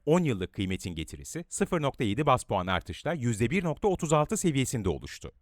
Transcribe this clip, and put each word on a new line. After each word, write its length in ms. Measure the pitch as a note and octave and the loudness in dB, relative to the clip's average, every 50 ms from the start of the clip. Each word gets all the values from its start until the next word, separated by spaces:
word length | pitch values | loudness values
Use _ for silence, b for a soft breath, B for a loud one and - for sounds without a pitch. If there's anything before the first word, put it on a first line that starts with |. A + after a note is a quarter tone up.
| - | 2
on 140 | C#3+ D#3+ F3+ | 4 4 4
yıllık 320 | E3+ D3 A2+ F#2 F2+ - | 4 2 0 0 -4 -6
kıymetin 420 | - - G2 F#2 F#2+ F#2 - F#2+ E2 | -4 -4 -2 -2 -2 -4 -6 -6 -6
getirisi 500 | D#2 D#2 - - D2 - - - - - - | -8 -8 -8 -10 -14 -14 -12 -10 -12 -10 -6
sıfır 340 | - - G3+ - F#3+ E3 | -2 -2 0 0 0 0
nokta 220 | D3 C3+ - - C3 | 0 0 0 0 0
yedi 220 | G2+ G2+ B2+ D3+ | 0 0 2 4
baz 180 | C#3+ B2+ B2 - | 4 4 2 2
puan 220 | - A2+ F#2+ F2+ | 0 -2 0 0
artışla 460 | F#2 F#2 F2 - - F2 - - - | 0 -2 -2 -2 -6 -10 -6 -4 -4
yüzde 380 | F3 D3+ A#2 A#2+ A2+ F#2+ A#2+ A#2 | -4 -2 -2 -2 0 2 0 2
bir 140 | D#3 G3+ F3 | 2 0 -2
nokta 240 | E3 D3 - - G#3 | -2 -2 0 0 0
otuz 240 | F3+ - - D3 | 0 0 2 4
altı 240 | D#3+ D3+ D3+ - - | 4 4 4 2 0
seviyesinde 520 | - - F3 C#3 C3+ B2+ - - A#2+ G2 F#2 | 0 0 2 2 2 0 0 -2 -2 -2 -2
oluştu. 440 | D2+ C2 B1+ - - - - - - _ | -2 -4 -6 -12 -14 -14 -16 -16 -18 _